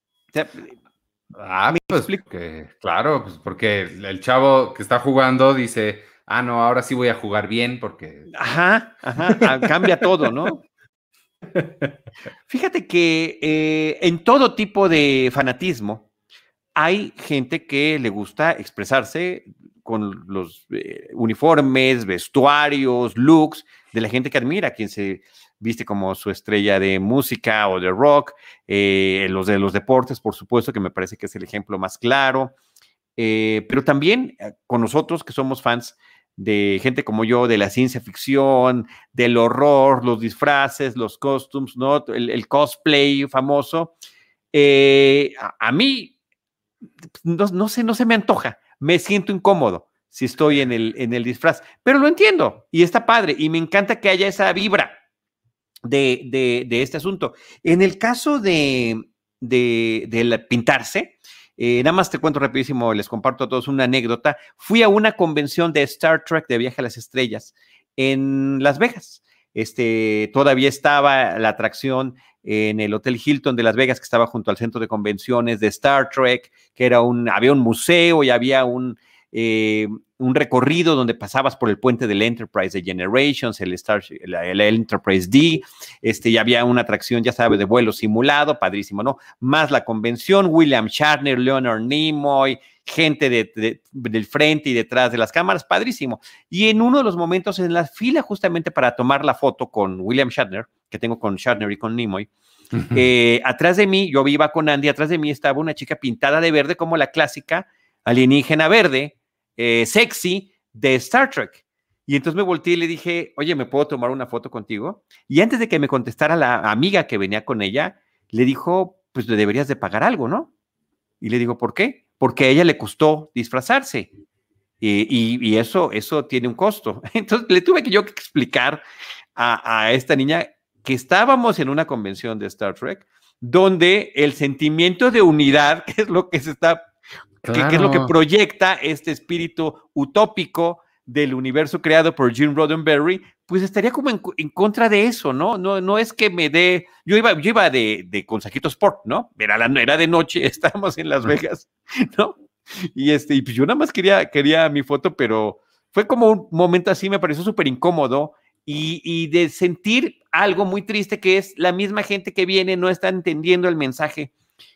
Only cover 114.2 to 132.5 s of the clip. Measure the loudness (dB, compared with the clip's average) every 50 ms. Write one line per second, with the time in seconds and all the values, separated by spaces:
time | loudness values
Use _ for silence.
114.2 | -8 -10 -10 -10 -10 -10 -14 -16 -12 -10 -10 -8 -8 -10 -12 -14 _ _ _ _
115.2 | _ 0 2 2 2 2 2 -2 -2 0 0 0 0 0 -2 -2 -4 -6 -4 -2
116.2 | 0 0 2 2 2 0 0 0 0 0 0 0 0 2 2 0 0 -2 -2 -4
117.2 | -2 -2 -4 -6 -6 -6 -4 -4 -4 -2 -2 -2 -4 -4 -8 _ _ _ _ _
118.2 | _ _ -2 0 0 0 0 -2 -4 -2 0 0 -2 -2 -6 _ _ _ _ -8
119.2 | -4 -2 0 2 2 2 0 -2 -2 -4 -4 -6 -6 -4 -2 -2 0 0 -2 -2
120.2 | -4 -4 -4 -6 -6 -10 _ _ _ _ _ _ _ _ _ _ _ _ _ _
121.2 | -6 -4 -2 -2 -2 -2 -2 -4 -4 -4 -2 -2 -4 -4 -4 -10 _ _ _ _
122.2 | -2 -2 2 2 4 4 6 6 4 4 2 0 -6 -12 -2 2 2 2 2 2
123.2 | -4 -8 _ -8 -8 -4 -6 -6 -2 0 -2 -2 -2 -4 -8 -10 -10 -10 _ -20
124.2 | -20 _ _ _ _ _ _ _ _ _ _ _ -2 0 0 0 0 0 0 0
125.2 | 0 0 -2 -2 0 0 2 0 0 0 0 -2 -2 0 -2 -6 -6 -4 -4 -6
126.2 | -4 -4 -4 -4 -4 -4 -4 -2 -2 -2 -2 -4 -8 -10 -10 -10 -12 -8 -8 -8
127.2 | -2 -2 -2 -2 0 2 2 2 4 4 2 2 2 2 0 0 0 -2 -8 -16
128.2 | -18 -6 _ -2 -2 0 0 0 0 0 -2 -4 -10 -20 -20 -20 -20 -20 -20 -20
129.2 | -20 _ _ -2 0 0 0 -2 -2 -2 0 0 2 2 2 0 2 0 0 0
130.2 | 0 0 -2 -2 -4 -6 _ _ _ _ _ _ _ -6 -6 -6 -2 0 2 2
131.2 | 4 4 2 2 2 0 0 0 -2 -2 -2 -2 -2 -4 -6 -6 -6 -8 -10 -8
132.2 | -8 -8 -8 -8 -8 -10